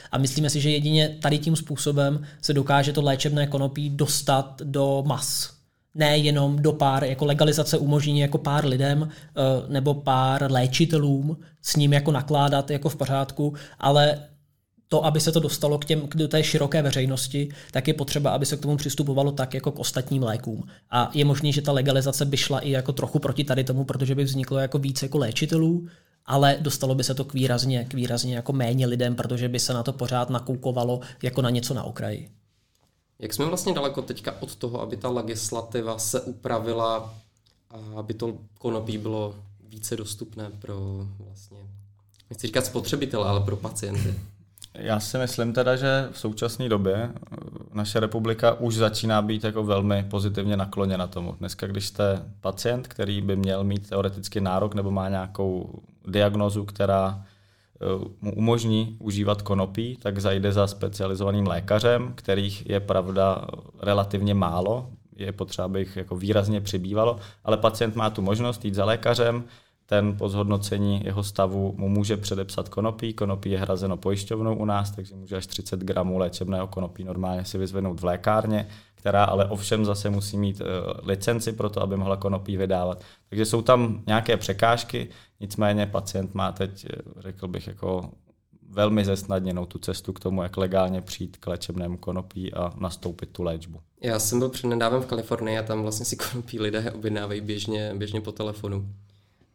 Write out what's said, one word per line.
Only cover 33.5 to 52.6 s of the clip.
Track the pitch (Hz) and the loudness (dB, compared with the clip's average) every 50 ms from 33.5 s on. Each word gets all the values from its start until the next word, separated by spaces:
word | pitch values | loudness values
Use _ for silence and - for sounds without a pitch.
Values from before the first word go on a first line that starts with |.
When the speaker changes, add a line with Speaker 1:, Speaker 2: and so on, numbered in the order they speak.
| 180 180 - 196 170 | -2 -2 -2 -2 -2
Speaker 2:
daleko | 147 139 135 135 139 | 0 -2 -2 -4 -6
teďka | 127 - 127 - - - - - | -6 -8 -10 -8 -8 -10 -10 -8
od | - - - | -10 -12 -8
toho, | - 135 120 117 117 | -6 -6 -6 -4 -6
aby | 110 107 123 | -6 -6 -6
ta | 107 - 123 | -6 -4 -2
legislativa | 123 120 110 110 113 107 - - 120 117 113 - - 120 110 113 110 110 | -2 -2 -2 -4 -6 -6 -6 -4 -4 -6 -6 -4 -4 -4 -4 -4 -4 -4
se | - - - 123 | -4 -2 -2 -4
upravila | - 123 123 - - 120 120 110 107 117 113 117 113 113 113 110 110 110 110 110 - _ _ _ _ _ _ _ _ _ | -4 -6 -10 -8 -4 -4 -2 -2 -2 -2 -2 0 0 0 0 -2 -4 -8 -14 -18 -20 _ _ _ _ _ _ _ _ _
a | 113 110 107 107 107 | -18 -16 -14 -12 -10
aby | 110 107 107 110 | -10 -8 -8 -6
to | 110 120 117 113 - - - - _ | -6 -6 -6 -6 -8 -12 -20 -14 _
konopí | - 120 113 110 110 113 107 107 | -4 -4 -4 -2 -4 -4 -4 -4
bylo | 104 113 110 107 104 104 101 - - - - - - - | -4 -4 -4 -4 -4 -6 -8 -12 -18 -20 -20 -20 -20 -20
více | 110 110 107 - 120 | -16 -12 -8 -8 -6
dostupné | 110 104 101 - - 113 - - 110 107 101 101 104 | -6 -6 -8 -10 -12 -12 -12 -12 -12 -12 -12 -12 -14
pro | - 104 101 98 98 98 98 98 98 98 98 101 | -12 -10 -8 -8 -6 -6 -6 -6 -8 -10 -10 -14
vlastně, | 101 98 98 - - - 104 101 98 98 98 - - - - _ _ _ _ _ _ - | -16 -18 -18 -20 -20 -20 -20 -20 -20 -18 -20 -20 -20 -20 -20 _ _ _ _ _ _ -18
nechci | - - - | -12 -8 -6
říkat | 113 - 131 120 | -2 0 0 0
spotřebitele, | - - 120 - - 147 139 143 127 - 107 98 98 | 0 -2 -4 -4 -2 -2 -2 -2 -2 -2 0 0 2
ale | 101 101 | 2 2
pro | 101 101 104 | 2 0 -2
pacienty? | - - 113 - - - 98 98 98 - 92 98 - - - - - - _ _ - - - - 107 | -4 -6 -8 -6 -6 -6 -4 -2 -2 -2 -2 -2 -4 -8 -10 -16 -20 -20 _ _ -20 -20 -20 -14 -8
Speaker 3:
Já | 104 107 107 107 | -4 -2 -2 -2
si | - - - 127 | -2 -2 -2 -2
myslím | 127 123 - - 117 117 | -2 -2 -2 -2 -2 0
teda, | 113 127 123 127 127 | 2 2 4 4 2
že | 127 139 135 135 135 135 - | 2 2 2 2 2 0 -4
v | - - | -6 -6
současné | - 107 107 - 117 113 - - 127 117 | -6 -6 -4 -2 -4 -4 -4 -4 0 0
době, | 107 101 95 95 95 | 2 2 2 2 2
eh, | 107 120 131 - - - - - - - - - - - - 107 | 0 0 -4 -6 -10 -14 -14 -14 -14 -14 -14 -14 -16 -16 -8 -6
naše | 104 104 101 - 113 | -4 -4 -2 0 0
republika | 110 107 123 117 110 113 110 110 123 117 113 | 0 0 0 0 0 0 0 4 4 4 4
už | - 117 117 110 | 4 2 0 2
začíná | 110 113 107 110 - 113 113 107 107 | 4 2 2 2 0 0 2 2 2
být | 104 107 110 107 110 | 2 2 0 -2 -2
jako | 107 107 110 107 | -2 -2 0 0
velmi | 104 101 98 101 104 101 101 98 98 | 2 2 2 4 2 2 0 0 -2
pozitivně | 104 98 101 104 101 101 98 101 104 | -2 0 0 0 0 0 0 0 0
nakloněna | 98 95 98 - 101 98 95 95 90 90 | 0 -2 -2 -2 0 0 0 0 0 -2
tomu. | 90 - 87 87 87 85 87 | -4 -6 -6 -6 -6 -8 -8
Dneska, | 92 92 - - 101 | -8 -10 -8 -8 -6
když | 98 98 98 101 | -6 -4 -4 -6
jste | - - - 104 98 95 92 - - - - | -6 -2 0 2 2 2 0 -4 -8 -12 -8
pacient, | - 95 95 - | -6 -6 -4 -2